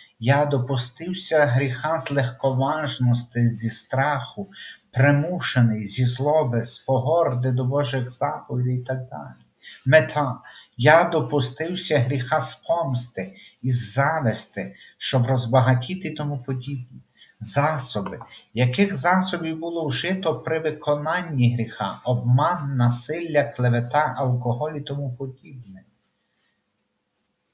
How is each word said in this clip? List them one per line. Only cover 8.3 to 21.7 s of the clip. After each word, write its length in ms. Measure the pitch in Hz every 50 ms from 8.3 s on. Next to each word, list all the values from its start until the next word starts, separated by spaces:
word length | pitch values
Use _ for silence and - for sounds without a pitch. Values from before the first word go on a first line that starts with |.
| 151 240 - - 127 123 127 127 127
і 60 | 123
так 260 | 123 135 131 127 127 -
далі. 320 | 147 147 139 127 123 - _ _ _ _ - - - - -
Мета. 520 | 127 156 156 - - - 151 143 127 123 - - - - - - _ _
Я 280 | 123 120 151 160 170 185
допустився 920 | 180 175 151 123 - 147 143 123 - - - 160 175 185 185 - - 151 131
гріха 420 | 120 127 143 127 - - 160 151
з 140 | - - -
помсти, 800 | - - - 165 170 160 139 127 123 - - - 101 95 - - - - - _ _
із 300 | - 131 123 117 - -
зависти, 800 | - 139 139 151 160 160 135 110 107 - - - - - 95 95 - - - - - -
щоб 280 | - - 139 123 117
розбагатіти 800 | 123 131 120 117 113 131 131 123 131 127 120 - - 185 185 - 151
і 20 |
тому 280 | - - 147 143 143 127
подібне. 640 | - 139 135 127 - 143 143 123 123 - - - - _ _ _ _ _ _ -
Засоби. 800 | 101 - - 143 143 156 156 135 - - - 104 95 92 78 - - - - - - _ -
Яких 400 | 117 127 123 123 196 202 196 196
засобів 640 | 131 147 175 185 190 190 - 175 165 160 160 160 160
було 280 | 165 170 170 165 156
вжито 540 | 139 123 - 170 180 190 185 185 160 143 -
при 200 | - 156 160 160
виконанні 920 | 160 151 - - - 147 147 147 147 156 170 180 175 165 143 127 120 120 120
гріха? 460 | 113 110 -